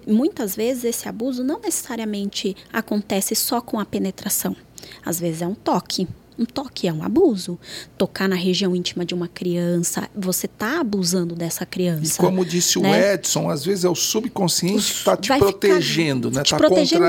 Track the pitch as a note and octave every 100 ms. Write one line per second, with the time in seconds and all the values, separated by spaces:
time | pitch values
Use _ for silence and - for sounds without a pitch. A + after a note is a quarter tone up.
0 | - G#3+ D4+ G#4 G#3+ G3 A3+ C4 A#3 A#3
1 | G#3+ F#3+ B3 B3 B3+ F#4+ G#4+ - - A#3
2 | A3 G3+ G3+ - G3 F#3 - A3+ A3 G#3
3 | G3+ G3 G3 G#3+ - A#3+ - A3+ G3 G#3+
4 | F#3+ - - - F#3+ F#3 - - - -
5 | - F3 E3+ D#3+ F3 G#3 - A#3 - -
6 | F3+ - - - A#3 - C#4+ - F#3+ D#3
7 | F3+ A#3 F#4 G3+ F3+ F3 - - - -
8 | F#3 - F#3+ F3+ F#3 F3+ G3 F3+ F3 -
9 | F3 F3+ E3+ - F3+ F3 F3 F3 E3+ -
10 | G3+ - F#3 F3+ G3 - G#3+ D#4+ C4 G3+
11 | F3 F#3 E3+ E3+ E3 - F3 - F3+ D#3+
12 | D#3 - F3+ F#3 F3 F3 E3+ F3+ F3+ -
13 | G3 F#3+ - - E3 E3 C#3 G3 F3+ E3
14 | - A3 A#3 - F3+ - E3+ G#3 G3+ -
15 | - - - F3+ G3 F#3+ G3+ F#3 C#3+ D3
16 | E3 C3 A#2 B2+ C#3+ D3+ G#3 F#3 F3 -